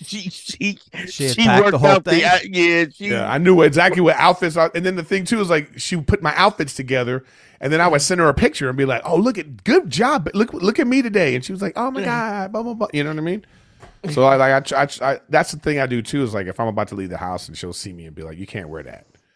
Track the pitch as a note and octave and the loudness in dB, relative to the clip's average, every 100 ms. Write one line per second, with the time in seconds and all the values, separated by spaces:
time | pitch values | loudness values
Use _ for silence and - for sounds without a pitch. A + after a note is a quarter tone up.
0 | D3+ G#3 F3+ - - - G3+ G3 _ - | -14 -10 -12 -14 -16 -6 -6 -6 _ -16
1 | F3+ - C#3 B2 A3+ B2 G3+ C#3+ D3 F#3+ | -12 -6 -4 2 4 6 4 4 4 4
2 | F3+ E3 E3 F3+ G3 F3+ E3+ E3+ D#3+ - | 4 2 4 2 2 2 2 2 0 -4
3 | G#2 A#2 G#2 C3 F3+ F3+ D3+ D3 F3+ F3+ | -6 -4 -2 2 6 6 6 6 2 4
4 | D#3+ C#3 E3 F#3 F3 E3 D#3+ E3+ F#3 F#3 | 2 4 2 2 0 0 0 0 -4 -4
5 | D#3 G3 F3 A#3 F#3 D#3 D3 - - F3 | -4 -4 0 -2 2 0 -2 -10 -6 -4
6 | D3 G3+ D#3+ D3 G3 G#3 D3 - C3 C3 | 0 0 0 2 2 2 -6 -6 -4 -2
7 | B2 B2+ _ _ _ - C#3 D#3+ F3 C#3+ | -2 -4 _ _ _ -8 -2 2 4 2
8 | D3 F3+ D#3+ C3+ C4+ - C3+ C3 C3+ A#2+ | 0 2 2 4 0 0 -4 0 0 -2
9 | - E3+ A#3 G3 D3 A#2 - E4+ A#3 C3+ | 0 0 0 -2 -10 -8 2 2 2 -2
10 | A#3+ A#3+ D3 G3+ A#3 - F#3+ A3 B3 C4 | 0 0 -2 0 -2 0 0 0 2 2
11 | A#3+ G3+ D3+ B2 B2+ F#3+ G3+ - B3+ C4 | 2 2 2 0 -4 -6 -6 -4 -4 -4
12 | G3+ A#3+ A3 G3+ F#3+ G#3+ A#3 A3+ G#3 D3 | -4 -4 -4 -6 -6 -6 -8 -6 -4 -4
13 | D3 D#3 D#3+ G3+ _ _ _ _ - _ | -4 -4 -4 -6 _ _ _ _ -20 _
14 | F3+ C#3+ C3+ C3+ C3+ C3+ C3+ C#3 C#3 - | -4 2 4 6 4 2 0 -2 -2 -2
15 | C3 C3 - D3+ - D3+ D3+ C#3+ B2+ B2 | -4 -4 0 0 0 -4 -4 -2 -2 -2
16 | A2 C#3+ A#2+ G#2 F2+ F2+ A2+ G#2+ G#2 G2+ | -4 -4 -2 -4 -6 -4 -4 -2 -6 -6
17 | F#2 F2 F2+ F2+ - E2 F2+ E2+ G2+ F2 | -8 -8 -8 -8 -10 -12 -12 -12 -14 -14
18 | D#2+ D2+ D#2+ E2 F#2+ A2 D#2 D#2 C2 A1 | -18 -16 -16 -14 -12 -12 -12 -14 -14 -20
19 | _ _ _ | _ _ _